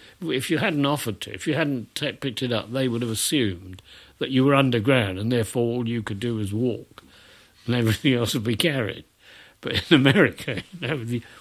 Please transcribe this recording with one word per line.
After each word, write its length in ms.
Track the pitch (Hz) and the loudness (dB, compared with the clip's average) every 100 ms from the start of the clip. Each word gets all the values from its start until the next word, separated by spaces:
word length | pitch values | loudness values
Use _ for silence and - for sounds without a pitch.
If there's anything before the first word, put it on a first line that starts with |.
| - - | -18 -10
if 280 | 165 135 - | -4 -2 0
you 80 | 165 | 0
hadn't 280 | 208 147 | 0 2
offered 360 | 139 143 113 98 | 0 0 -4 -8
to, 120 | - | -10
if 140 | - - | -8 -2
you 60 | |
hadn't 420 | 135 147 131 - | 0 0 -2 -6
t-, 160 | - 143 | -8 -8
picked 300 | - 139 110 | -6 -6 -4
it 80 | 127 | -2
up, 220 | 113 107 | -2 -2
they 160 | 127 131 | -2 0
would 120 | 117 | 0
have 100 | 120 | -2
assumed 720 | 107 - 151 107 90 92 92 - - - - | -2 0 0 0 -2 -10 -18 -20 -20 -16 -8
that 100 | 131 | 0
you 120 | 131 | 4
were 120 | 135 | 6
underground 640 | 139 135 120 107 131 101 92 | 4 4 2 2 2 2 -2
and 120 | 110 | -2
therefore 320 | 123 107 123 117 120 | 0 0 -2 -2 -2
all 100 | 117 | -2
you 140 | 117 | -4
could 160 | 104 101 | -6 -6
do 160 | 120 | -4
was 160 | 110 104 | -4 -2
walk 500 | 107 123 104 - - - - - - - _ | -2 -2 -2 -10 -20 -20 -20 -20 -20 -20 _
and 100 | - | -2
everything 380 | 123 110 104 151 | 0 2 2 2
else 180 | 120 113 | 2 0
would 100 | 135 | -2
be 120 | 113 107 | -2 0
carried. 480 | 170 139 104 - - _ - - - - | 0 0 -4 -6 -14 _ -20 -20 -20 -12
But 280 | 131 104 - | -6 -2 4
in 60 | |
America, 600 | 156 135 196 127 - - 120 - | 6 8 6 4 2 -8 -8 -8
<laughs> 100 | 175 | -8
you 60 | 127 | -6
know, 100 | 151 | -4
with 100 | 113 | -4
the, 120 | 120 - - | -6 -6 -8